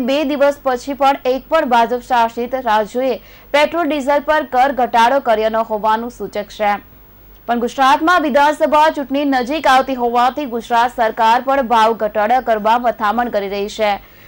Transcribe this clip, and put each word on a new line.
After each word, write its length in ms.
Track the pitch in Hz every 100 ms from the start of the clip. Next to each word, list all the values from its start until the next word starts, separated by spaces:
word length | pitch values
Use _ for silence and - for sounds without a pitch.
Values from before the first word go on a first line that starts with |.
| 247
બે 80 | 277 294
દિવસ 260 | 285 285 285 277
પછી 300 | 247 254 277
પણ 320 | 269 277 254
એક 160 | 254 -
પણ 180 | 320 294
ભાજપ 320 | 240 233 247 240
શાસિત 440 | 247 226 233 240 262 247
રાજ્યોએ 480 | 214 208 247 262 226 - - -
પેટ્રોલ 340 | 285 302 320 330
ડીઝલ 380 | 294 262 285 285
પર 160 | 311 311 247
કર 180 | 269 254
ઘટાડો 380 | 240 233 233 277 254
કર્યો 220 | 214 220
ન 80 | 220 226
હોવાનું 420 | 214 214 220 240 -
સૂચક 340 | 196 208 208 -
છે. 160 | 208 202 - - - - - - -
પણ 160 | 240
ગુજરાતમાં 640 | 240 254 269 294 320 359 302
વિધાનસભા 640 | 269 285 294 311 302 311 311
ચૂંટણી 260 | 277 277 294
નજીક 400 | 262 240 311 302
આવતી 240 | 262 262 254
હોવાથી 440 | 240 240 247 262 294
ગુજરાત 480 | 233 - 233 247 247
સરકાર 400 | 220 220 226 240 254
પણ 240 | 277 233
ભાવ 240 | 226 220 226
ઘટાડા 400 | 214 214 208 254 240
કરવા 260 | 220 214 233
મથામણ 480 | 247 226 214 220 240 208
કરી 120 | 196 202
રહી 160 | 202 -
છે, 120 | 214 202 - -